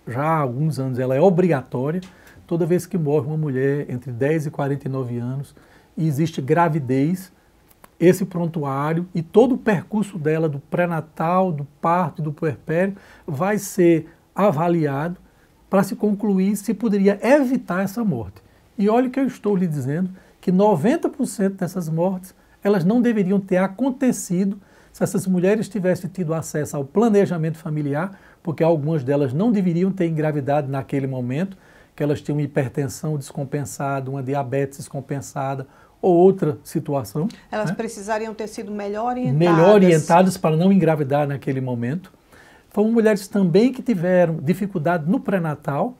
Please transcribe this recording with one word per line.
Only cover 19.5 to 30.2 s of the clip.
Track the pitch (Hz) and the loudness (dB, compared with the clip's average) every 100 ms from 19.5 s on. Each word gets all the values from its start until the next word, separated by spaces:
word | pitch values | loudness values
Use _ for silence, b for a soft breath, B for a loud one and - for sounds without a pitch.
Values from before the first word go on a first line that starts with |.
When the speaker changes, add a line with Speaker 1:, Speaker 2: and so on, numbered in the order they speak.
| 196 | 0
Speaker 1:
lhe | 185 | 0
dizendo | 147 127 151 185 185 B B | -2 -4 -2 -4 -6 B B
que | - | 0
noventa | 185 208 185 185 330 311 | 2 4 4 2 2 -2
por | - 254 | -4 -6
cento | - 196 196 | -2 -2 -2
dessas | 180 190 156 | -6 -6 -4
mortes, | 160 180 185 - b b b | -2 -2 -2 -10 b b b
elas | 202 208 | 0 2
não | 160 240 | 4 4
deveriam | 247 220 180 202 | 2 2 2 0
ter | 196 180 | 0 0
acontecido | 190 190 269 254 254 - - 175 196 196 b b b | 0 -2 -4 0 0 -2 -2 -2 -2 -4 b b b
se | - | -4
essas | 185 214 - | -2 -2 0
mulheres | 180 180 220 202 | 2 2 2 0
tivessem | 220 180 180 170 | -2 -2 -2 -4
tido | - 156 | -6 -4
acesso | 160 - 156 147 151 | -4 -4 -6 -4 -6
ao | |
planejamento | 139 196 233 202 190 175 160 156 | -2 0 4 4 2 0 -4 -6
familiar, | 165 151 147 139 190 196 B B | -6 -4 -4 -4 -6 -10 B B
porque | - 139 | -8 0
algumas | 165 165 143 160 | 2 2 0 -2
delas | 123 143 139 | 0 0 0
não | 135 233 | 0 2
deveriam | 208 185 165 190 | 2 2 0 0
ter | 190 170 | 0 -2
engravidado | 156 | 0